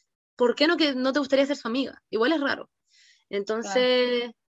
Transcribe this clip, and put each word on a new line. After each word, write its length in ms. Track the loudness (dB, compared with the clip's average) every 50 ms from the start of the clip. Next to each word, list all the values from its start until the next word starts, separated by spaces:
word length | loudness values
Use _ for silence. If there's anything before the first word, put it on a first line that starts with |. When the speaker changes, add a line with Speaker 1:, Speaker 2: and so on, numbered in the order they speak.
| _ _ _ _ _ _ _
Speaker 1:
¿por 200 | 0 0 0 2
qué 120 | 2 2 2
no, 100 | 2 2
que 160 | 2 0 0
no 180 | 0 -2 0 0
te 60 | 0
gustaría 260 | 0 2 2 2 2
ser 100 | 2 -2 -6
su 100 | -6 -6
amiga? 340 | -4 -4 -4 -4 -8 -16 _ _
Igual 200 | -2 0 2 2 2
es 80 | 0
raro. 280 | 0 -2 -4 -4 -6 -16 _ _ _ _ _ _ _ _ _ _ _ _
Entonces, 920 | -6 -6 -4 -4 -4 -4 -4 -2 0 2 2 4 2 2 2 0 0 -2
Speaker 2:
Claro. 140 | -4 -6 -10 _ _ _ _